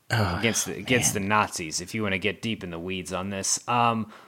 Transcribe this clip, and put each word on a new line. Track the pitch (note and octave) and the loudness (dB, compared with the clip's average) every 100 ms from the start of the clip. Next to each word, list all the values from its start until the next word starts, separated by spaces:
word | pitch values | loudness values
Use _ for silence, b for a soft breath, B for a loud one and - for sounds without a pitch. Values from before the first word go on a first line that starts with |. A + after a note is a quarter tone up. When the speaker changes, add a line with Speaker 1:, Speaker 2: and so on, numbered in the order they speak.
| - | -2
Speaker 1:
Oh, | A2+ F#2+ F2 | 0 2 2
Speaker 2:
against | A2+ G2+ - | 2 0 -2
the, | D#2 | -4
against | G#2 B2+ G#2+ G#2 | 2 2 2 0
Speaker 1:
man. | |
Speaker 2:
the | G2 | 2
Nazis, | G#2+ G2+ - E2 D2+ | 4 2 -2 -6 -6
if | F2 A2+ | -6 -2
you | |
wanna | G#2 F#2+ | 0 0
get | G2+ F#2 | 0 -2
deep | A2+ G2+ F#2 | -4 -4 -6
in | |
the | E2 | -6
weeds | F2+ F#2+ - | -4 -6 -4
on | F2+ F#2+ | -4 -4
this. | G2 F#2+ - - | -4 -2 -2 0
Um, | A#2+ A#2+ A2+ G#2+ B | 2 4 2 -2 B